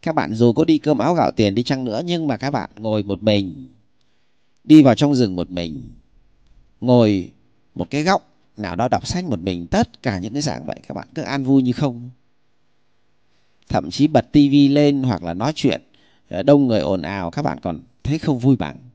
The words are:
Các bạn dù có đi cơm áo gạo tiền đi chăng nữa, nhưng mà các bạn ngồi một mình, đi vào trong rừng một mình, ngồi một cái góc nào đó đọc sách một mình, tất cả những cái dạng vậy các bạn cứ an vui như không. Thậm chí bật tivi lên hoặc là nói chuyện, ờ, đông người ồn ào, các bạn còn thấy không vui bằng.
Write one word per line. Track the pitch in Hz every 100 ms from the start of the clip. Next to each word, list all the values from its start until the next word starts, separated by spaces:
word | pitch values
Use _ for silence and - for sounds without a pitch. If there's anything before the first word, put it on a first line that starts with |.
Các | -
bạn | 156 80
dù | 110 120
có | 113
đi | 165 156
cơm | 151 139
áo | 123
gạo | 175 92
tiền | - 104
đi | 98
chăng | 123 135
nữa, | 127 110
nhưng | 175 175 156
mà | 117
các | 135
bạn | 135 - -
ngồi | 110 107
một | 98 98
mình, | 104 104 92 73 64 _ _ _ _ _ _ _ _ _
đi | - 156
vào | 135
trong | 107 147
rừng | 135 113 90
một | 87
mình, | 90 85 73 - - _ _ _ _ _ - _ _
ngồi | 120 123 113 98 90 _ _ _ _
một | - 85
cái | 143
góc | 156 196 _ _ _ -
nào | 101 87
đó | 123
đọc | - -
sách | 180
một | 180 101
mình, | 92 87 85
tất | 196 233 _
cả | 131 98
những | 98
cái | 135
dạng | 151 65 -
vậy | - -
các |
bạn | 78 -
cứ | 156
an | 104 139
vui | 131 139
như | 127
không. | 120 143 120 123 _ _ _ _ _ _ _ _ _ _ _ _ _ _ _ _
Thậm | 110 87
chí | 95 151
bật | 147 -
tivi | 147 143 143 139
lên | 143 147 139
hoặc | 131 92
là | 85
nói | 87 123
chuyện, | 156 139 82 _ _ _ _ _
ờ, | 90
đông | 98 143 135
người | 107
ồn | 73 95
ào, | 76 98 85
các | -
bạn | 147 -
còn | 92 80 - _
thấy | - 160
không | - 127
vui | 127 131
bằng. | 76 64 123